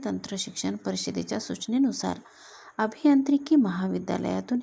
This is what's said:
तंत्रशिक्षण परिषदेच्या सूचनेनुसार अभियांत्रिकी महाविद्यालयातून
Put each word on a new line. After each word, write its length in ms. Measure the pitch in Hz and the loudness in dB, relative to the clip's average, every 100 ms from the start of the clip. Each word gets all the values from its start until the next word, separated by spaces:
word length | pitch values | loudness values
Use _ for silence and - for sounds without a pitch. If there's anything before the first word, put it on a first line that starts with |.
तंत्रशिक्षण 720 | 220 185 - 190 - - 185 208 | 0 -6 -6 -8 -8 -4 -4 -4
परिषदेच्या 640 | 196 185 - 190 175 214 | -4 -4 -4 -4 -4 -6
सूचनेनुसार 800 | - 180 - 247 269 - 190 - - - - - - - | -6 -8 -2 2 2 2 -4 -6 -10 -20 -20 -20 -16 -4
अभियांत्रिकी 760 | 220 - 302 277 269 285 285 311 | -4 2 6 6 6 2 4 4
महाविद्यालयातून 1000 | 208 180 190 180 180 185 208 190 190 247 | 4 0 -2 -2 -2 -2 0 -2 -2 -4